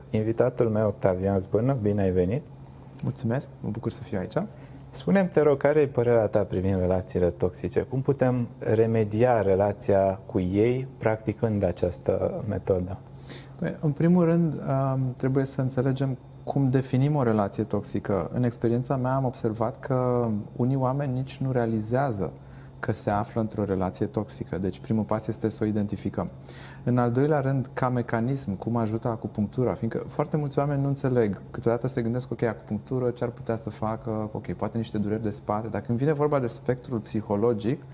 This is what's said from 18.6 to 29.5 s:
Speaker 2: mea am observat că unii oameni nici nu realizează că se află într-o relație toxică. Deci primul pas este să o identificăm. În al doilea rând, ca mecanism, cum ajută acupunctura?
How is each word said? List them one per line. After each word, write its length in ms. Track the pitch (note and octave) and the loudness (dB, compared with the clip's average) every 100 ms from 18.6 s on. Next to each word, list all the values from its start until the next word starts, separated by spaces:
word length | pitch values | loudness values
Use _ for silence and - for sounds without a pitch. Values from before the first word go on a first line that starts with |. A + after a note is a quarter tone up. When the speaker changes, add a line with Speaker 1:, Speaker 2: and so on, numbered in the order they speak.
| A#2 A#2 C3 C#3 | 0 0 0 -2
Speaker 2:
mea 180 | B2+ | 0
am 100 | C3+ | 0
observat 560 | C3 A#2+ A#2 A2 A2+ A#2+ | 0 -2 -2 0 -2 -2
că 480 | - B2+ B2+ B2 A#2 G#2 - - | -2 0 2 2 0 -2 -4 -2
unii 200 | B2 C3+ | 0 2
oameni 360 | B2+ C#3 C#3+ | 0 0 -2
nici 240 | B2+ C3 - | -2 -4 -4
nu 160 | C3+ | -2
realizează 800 | B2+ A#2 A2+ G#2+ B2 C#3 G#2 F2 - - - - - | 0 2 0 0 0 0 0 -4 -6 -16 -18 -18 -8
că 120 | - | -4
se 180 | A2 - | -2 0
află 300 | G#2 G#2+ A#2 | 0 0 -2
într-o 240 | A2 G#2+ | -2 -2
relație 420 | G2+ F#2 F#2 - G#2 | 0 0 0 -2 -2
toxică. 520 | - G#2 - - E2+ | -2 -4 -6 -6 -4
Deci 200 | F#2+ - | -2 -4
primul 260 | - A2 | -2 0
pas 220 | G#2 G#2+ - | 0 -2 -2
este 220 | A2 A2 | -2 -2
să 160 | - | 0
o 20 | G#2+ | 0
identificăm. 640 | G#2+ G2+ G2 - - F2+ - - - - - | 0 -2 -4 -4 -4 -6 -8 -18 -16 -16 -6
În 140 | - B2 | 0 2
al 140 | A#2+ | 4
doilea 280 | A#2+ D3 D3+ | 4 2 2
rând, 300 | C3 C3+ A#2 | 2 -2 -2
ca 160 | - B2+ | -2 0
mecanism, 680 | B2 A#2 A#2 A#2 C3+ C3 F#2+ | 0 0 0 0 -2 -4 -4
cum 200 | - A#2 | -2 0
ajută 320 | A2 A2+ B2+ | 0 -2 -2
acupunctura? 640 | A2+ G#2+ - G#2 | -4 -4 -2 -2